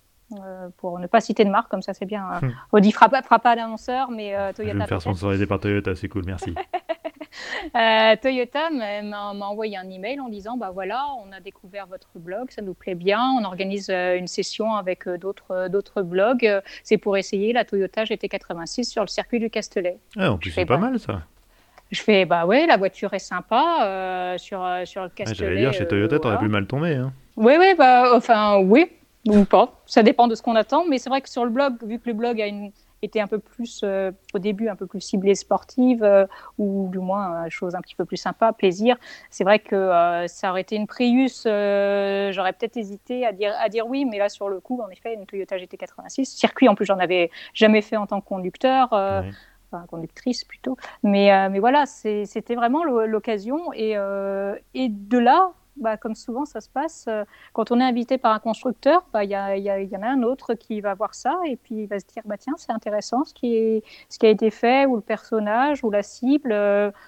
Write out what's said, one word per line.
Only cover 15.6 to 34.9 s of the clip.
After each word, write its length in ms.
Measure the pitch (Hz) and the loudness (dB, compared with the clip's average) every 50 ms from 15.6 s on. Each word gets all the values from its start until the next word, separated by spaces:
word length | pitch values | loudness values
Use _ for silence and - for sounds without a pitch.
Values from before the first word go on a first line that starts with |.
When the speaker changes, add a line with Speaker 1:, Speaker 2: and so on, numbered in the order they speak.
| 185 185 | -4 -2
Speaker 1:
d'autres 340 | 175 202 196 - - 208 190 | -2 -4 -4 -2 -4 -4 -4
blogs, 420 | 170 180 180 196 233 269 247 240 | -2 0 2 2 2 2 2 2
euh, 160 | 208 202 196 196 - - - - | 2 2 0 -2 -6 -14 -20 0
c'est 140 | - 220 196 | 0 0 0
pour 200 | - 208 196 196 | 2 0 0 0
essayer 340 | 190 - - 190 202 220 240 | -2 -2 -2 -2 0 0 0
la 120 | 247 220 | 0 -2
Toyota 400 | - 208 196 190 185 - 220 220 | 0 -2 -2 -2 -2 -2 -4 -4
G 120 | 214 226 - | -4 -4 -6
T 120 | - 190 | -6 -8
quatre-vingt-six 560 | - 190 - - 180 170 165 - - - 240 | -8 -10 -10 -10 -10 -10 -10 -8 -6 -6 -6
sur 160 | - - 233 | -4 -4 -4
le 60 | 202 180 | -4 -4
circuit 320 | - - 185 - - 233 | -4 -6 -6 -4 -4 -2
du 100 | 226 220 | -2 -2
Castellet. » 480 | - 220 202 - - 208 175 180 180 - _ _ - 214 | -4 -6 -8 -4 -6 -4 -4 -4 -6 -6 _ _ -6 -2
Speaker 2:
Ah, 140 | 190 156 | 0 0
en 60 | 107 82 | 0 -2
plus, 120 | - - | -4 -6
Speaker 1:
Je 60 | - | -4
fais : 60 | - | -4
Speaker 2:
c'est 40 | 175 | 0
pas « 120 | - 120 156 | 2 2 2
Speaker 1:
Bah, » 120 | 208 254 | 2 0
Speaker 2:
mal, 100 | 262 226 | -2 -4
ça. 220 | - - 104 90 80 - _ _ _ _ _ _ _ _ _ - _ _ | -4 -6 -8 -8 -8 -12 _ _ _ _ _ _ _ _ _ -20 _ _
Speaker 1:
je 100 | 196 - | -10 -4
fais : « 240 | - - 214 190 185 | 2 4 4 4 4
Bah 200 | 156 175 170 165 | 4 2 2 2
ouais, 220 | 175 214 277 330 330 | 4 4 4 6 6
la 100 | 269 196 | 6 4
voiture 360 | 196 185 - - 220 190 - | 4 0 -4 -4 -8 -6 -6
est 60 | 190 | -8
sympa, 600 | - - 196 180 175 - 220 240 302 339 339 311 | -8 -8 -8 -10 -4 0 0 2 2 2 2 0
euh, 560 | 233 196 190 190 185 185 185 185 180 180 180 180 | 0 0 -2 -4 -6 -6 -4 -4 -4 -4 -6 -8
sur, 260 | - - 208 185 180 | -8 -10 -10 -6 -4
euh, 220 | 180 180 180 180 | -4 -4 -4 -6
sur 160 | - - 196 | -8 -8 -10
le 60 | 190 175 | -10 -10
Speaker 2:
Ouais, 60 | - - | -10 -8
j'allais 140 | 202 208 | -8 -6
Speaker 1:
Castellet, 300 | - 92 101 95 90 92 | -6 -4 -4 -2 0 0
Speaker 2:
dire, 120 | 117 135 113 | 0 0 0
chez 100 | 92 95 | -2 -2
Speaker 1:
euh, 40 | 82 | 0
Speaker 2:
Toyota, 320 | 104 101 104 113 143 156 | 0 0 2 2 2 0
t'aurais 160 | 156 120 104 | 0 0 0
Speaker 1:
voilà. » 40 | 104 | 0
Speaker 2:
plus 100 | 107 107 | 0 0
mal 180 | 107 101 101 101 | 0 0 -2 -2
tombé, 280 | 131 139 160 175 151 | -4 -2 -2 -2 -2
hein. 180 | 131 127 135 131 - - _ _ | -2 -4 -6 -8 -12 -18 _ _
Speaker 1:
Oui, 180 | 220 220 240 285 330 | 2 4 6 8 8
oui, 160 | 370 392 381 | 8 6 6
bah, 400 | 330 277 254 254 247 254 247 247 | 8 8 8 8 8 8 8 6
enfin, 440 | 247 - - 233 214 214 208 202 196 | 6 6 4 4 4 4 4 4 4
oui, 320 | 190 185 214 285 349 349 - _ _ _ _ _ _ 214 | 6 6 6 6 6 4 0 _ _ _ _ _ _ 4
ou 180 | 208 208 196 | 6 6 6
pas. 360 | - - 185 - - - _ _ _ | 6 6 6 6 4 0 _ _ _
Ça 160 | - 247 220 | 4 6 6
dépend 240 | 233 - - 240 240 | 8 6 6 4 4
de 80 | 226 | 4
ce 80 | - - | 0 -2
qu'on 120 | 247 226 | 0 2
attend, 300 | 220 208 - 269 302 349 349 | 2 2 2 2 0 2 2
mais 120 | 269 247 | 0 -2
c'est 100 | - 240 | -2 -2
vrai 120 | 262 277 | -2 -2
que 80 | 269 - | -2 -4
sur 160 | - 247 240 | -4 -4 -2
le 40 | 247 | -2
blog, 340 | 220 262 285 277 240 226 233 | 0 0 0 0 -2 -4 -8
vu 140 | 208 226 226 | -8 -8 -6
que 120 | - 233 | -6 -6
le 40 | 226 | -4
blog 280 | 208 233 240 240 220 | -2 -2 -2 -2 -2
a 40 | 214 | -4
une, 260 | 202 202 202 208 202 - _ _ _ _ _ | -4 -6 -8 -12 -14 -16 _ _ _ _ _
était 180 | - 208 - 220 | -12 -6 -4 -4
un 80 | 208 196 | -2 -2
peu 120 | 220 208 | -4 -6
plus, 420 | - _ _ - 240 226 - - 220 | -6 _ _ -12 -12 -12 -8 -6 -4
euh, 280 | 202 196 196 190 190 185 - _ - - | -4 -2 -2 -2 -4 -6 -10 _ -8 -8
au 60 | 202 | -4
début, 300 | 180 214 202 196 226 220 | -4 -2 -4 -2 -4 -4
un 60 | 190 | -4
peu 100 | - 196 | -6 -10
plus 160 | 185 | -10